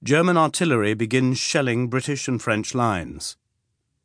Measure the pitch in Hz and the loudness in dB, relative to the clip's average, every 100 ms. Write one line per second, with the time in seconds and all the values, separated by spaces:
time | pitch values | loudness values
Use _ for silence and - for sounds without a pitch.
0 | 117 147 180 170 156 - 175 120 104 107 | 0 2 4 4 2 2 0 2 2 0
1 | 113 127 127 127 - 156 131 117 123 131 | 0 2 2 0 -2 0 0 0 0 -2
2 | - 139 - 120 - 107 107 127 117 95 | -4 -6 -4 -4 -2 -2 -2 0 0 0
3 | 78 71 - - _ _ _ _ _ _ | -6 -10 -14 -14 _ _ _ _ _ _